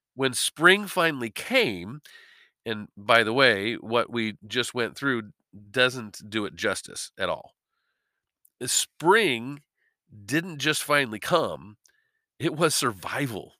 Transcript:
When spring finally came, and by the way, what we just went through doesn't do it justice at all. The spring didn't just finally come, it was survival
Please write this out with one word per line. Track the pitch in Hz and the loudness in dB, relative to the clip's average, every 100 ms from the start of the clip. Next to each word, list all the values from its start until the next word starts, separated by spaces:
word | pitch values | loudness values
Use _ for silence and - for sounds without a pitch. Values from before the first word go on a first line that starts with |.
| _ | _
When | 131 135 | -2 -2
spring | 123 - - 170 202 196 | 0 -2 4 6 6 2
finally | 185 165 139 117 | 0 0 0 -6
came, | - - 262 175 92 92 147 - - - _ _ _ 113 | -8 -2 2 2 -2 -8 -12 -18 -20 -20 _ _ _ -8
and | 107 101 - | -8 -10 -6
by | 104 117 | 4 4
the | 110 | 4
way, | 123 131 98 107 | 4 4 4 0
what | 113 107 117 - | -6 -2 -2 0
we | 117 110 101 107 | -2 -4 -6 -6
just | 120 117 | -4 -2
went | 127 113 - | -4 -4 -4
through | 139 120 104 - _ 101 101 | -4 -2 -6 -16 _ -20 -4
doesn't | 131 127 127 107 - 107 | 2 2 0 -10 -14 -6
do | 110 | -4
it | 101 82 | -4 -2
justice | 101 92 - - - - | -2 -2 -6 -12 -12 -6
at | 90 | -4
all. | 78 - _ _ _ _ _ _ _ _ _ _ - | -4 -10 _ _ _ _ _ _ _ _ _ _ -10
The | 127 | -2
spring | - - - 160 220 185 117 123 147 - _ _ _ _ 104 | 0 -2 2 4 6 6 2 -4 -10 -16 _ _ _ _ -18
didn't | 101 147 185 151 | -4 -2 -2 -4
just | 147 143 | -2 -2
finally | - 147 123 107 | 2 2 2 -4
come, | - 170 110 73 95 104 _ _ _ _ _ - | 0 2 2 -4 -12 -20 _ _ _ _ _ -6
it | 151 151 | -4 2
was | 165 | 2
survival | - 127 95 - 123 139 98 - | 2 0 -2 -6 -4 -4 -6 -12